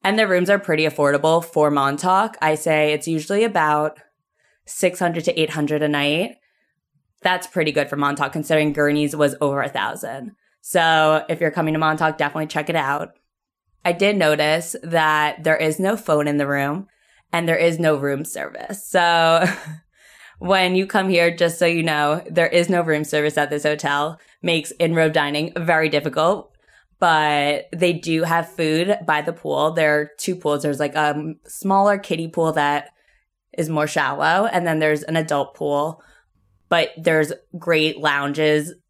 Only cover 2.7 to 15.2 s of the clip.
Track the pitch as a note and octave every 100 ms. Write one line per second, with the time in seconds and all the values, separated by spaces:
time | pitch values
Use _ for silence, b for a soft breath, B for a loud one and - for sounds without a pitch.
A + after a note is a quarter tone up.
2.7 | D#3 D3+ D3+ E3 D#3+ D3+ G3+ A3+ G3 D#3
3.7 | D3+ D3+ - _ _ _ _ _ _ -
4.7 | - F#3 F3 F3 E3 D#3+ E3+ D#3 D#3 D3
5.7 | D3+ D3+ D3 C#3+ D3+ A3 - _ _ _
6.7 | _ _ _ _ _ F#3 F#3 - - D#3
7.7 | D3 C#3+ C#3+ C#3+ C#3+ C#3 D#3+ D3+ D#3 D3+
8.7 | D3 D3 D3 D3 D3+ D3 C#3+ D3 C#3 C3
9.7 | C3+ G#2 - - C3 G#3 - _ _ -
10.7 | F3+ E3 D#3+ D#3 D#3 D3+ D#3+ D#3+ D3+ D#3+
11.7 | D#3 D#3+ D#3 D#3+ D3+ D3 D#3 D#3 D#3+ D3
12.7 | E3 C3+ D3 - _ _ _ _ _ _
13.7 | _ F3+ E3+ G3 G#3 D#3 D3+ D3+ D#3+ E3+
14.7 | - E3+ E3 D#3 D3+